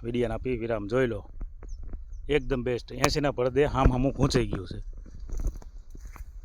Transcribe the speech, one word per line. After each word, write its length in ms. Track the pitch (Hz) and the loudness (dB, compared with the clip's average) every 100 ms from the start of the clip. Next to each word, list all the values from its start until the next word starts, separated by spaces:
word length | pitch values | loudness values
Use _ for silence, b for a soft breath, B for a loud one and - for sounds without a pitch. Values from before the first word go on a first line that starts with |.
વીડિયાને 320 | 117 120 117 | -2 0 2
આપી 220 | 110 127 117 | 0 -2 -2
વિરામ. 320 | 113 110 101 | 0 -2 2
જોઈ 180 | 123 123 | 2 2
લો 240 | 104 - - - - - - - - - - - | 0 -6 -8 -8 -8 -10 -8 -8 -8 -8 -6 2
એકદમ 340 | 147 123 131 | 2 4 0
બેસ્ટ. 300 | 120 117 - | 2 -2 -4
એંસીના 380 | 123 139 156 143 | 0 2 4 2
ભળ 180 | 123 127 | 2 2
દે 160 | 127 | 4
હામ 260 | 147 123 135 | 4 6 6
હામું 220 | 123 135 | 6 2
ખૂંચાઈ 340 | 117 139 127 113 | 4 4 4 2
ગયું 200 | 98 90 | -2 -6
છે, 120 | 104 - - - - - - - - - - - - - - - - | -8 -10 -10 -12 -10 -6 -2 -2 -4 -10 -14 -14 -14 -12 -12 -14 -12